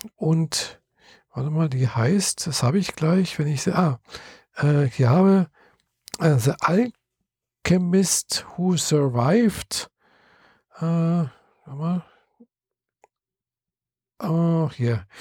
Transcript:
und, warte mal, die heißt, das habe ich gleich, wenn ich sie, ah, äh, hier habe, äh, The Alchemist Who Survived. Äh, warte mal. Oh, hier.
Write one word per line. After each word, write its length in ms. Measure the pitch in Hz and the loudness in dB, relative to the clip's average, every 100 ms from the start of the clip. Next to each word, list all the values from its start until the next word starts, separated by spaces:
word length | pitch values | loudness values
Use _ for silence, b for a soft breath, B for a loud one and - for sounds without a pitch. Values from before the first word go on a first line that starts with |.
| - _ | -6 _
und, 640 | 160 160 156 - - - _ b b b b | 0 0 0 -4 -8 -12 _ b b b b
warte 160 | - 135 | -8 -4
mal, 200 | 156 160 | -2 -2
die 180 | 131 127 | 0 -2
heißt, 580 | 117 117 196 185 - - | 0 0 0 -2 -6 -6
das 160 | 131 | -2
habe 160 | 123 185 | 0 0
ich 160 | 180 - | -2 -2
gleich, 440 | 156 185 185 - | 0 0 0 -2
wenn 80 | 147 | -2
ich 160 | 143 | -2
sie, 100 | - 175 | -2 0
ah, 240 | 175 127 B B B B B - | 0 -2 B B B B B -2
äh, 260 | 147 147 | 0 2
hier 260 | 139 - 123 | 0 2 2
habe, 400 | 151 190 196 175 b b b b _ - - | 4 4 4 2 b b b b _ -18 -2
äh, 160 | 165 139 | 2 2
The 140 | 117 - - 180 247 - _ _ _ _ _ _ | 2 0 0 0 0 -4 _ _ _ _ _ _
Alchemist 800 | - 180 180 190 185 - - - - - | 0 2 2 2 2 -2 -4 -8 -8 -4
Who 220 | 180 175 | 0 0
Survived. 1120 | - 151 139 120 123 208 233 - - - - b b b b b b b b - | 0 0 2 0 2 4 2 0 -6 -10 -10 b b b b b b b b -8
Äh, 60 | 165 | -2
warte 460 | 170 165 170 147 b b b - | 0 0 0 -2 b b b -16
mal. 380 | 139 160 180 b b b _ 233 _ _ _ _ _ _ _ _ _ _ _ _ _ _ _ _ - | -8 -4 -4 b b b _ _ _ _ _ _ _ _ _ _ _ _ _ _ _ _ _ _ -10
Oh, 460 | 202 165 170 165 156 - | -4 0 0 0 -2 -2
hier. 300 | 120 113 92 B | -2 -2 -6 B